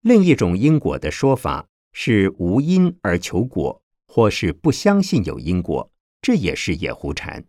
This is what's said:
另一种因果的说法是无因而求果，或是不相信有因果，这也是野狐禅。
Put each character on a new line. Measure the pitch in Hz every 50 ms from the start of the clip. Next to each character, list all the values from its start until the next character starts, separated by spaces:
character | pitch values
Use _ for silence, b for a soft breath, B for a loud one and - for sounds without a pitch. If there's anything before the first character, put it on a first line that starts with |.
另 | _ 226 247 220 190
一 | 180 147
种 | - 113 90 87
因 | 92 113 147 156 151
果 | - - 71 -
的 | - 76
说 | - - - 135 135
法 | 127 - - 139 147 - _ _ _ _ _ _
是 | - - - 117 104 190 95 - -
无 | 90 85 92 123
因 | 143 160 180 185 180 175 175 _ _
而 | 98 87 90
求 | - - - 92 113
果， | 127 - 92 73 67 - _ _ _ _ _ _
或 | _ - - 113 104
是 | - - - 90 -
不 | - _ 160
相 | 131 - - 208 202 202 185
信 | - - 147 95
有 | 73 - -
因 | - 78 90 90 85
果， | - 78 65 - _ _ _ _ _ _ _
这 | - - 247
也 | 190 110 85 69
是 | - - - -
野 | - 87 67 62
狐 | - - 71 71
禅。 | - - - - - -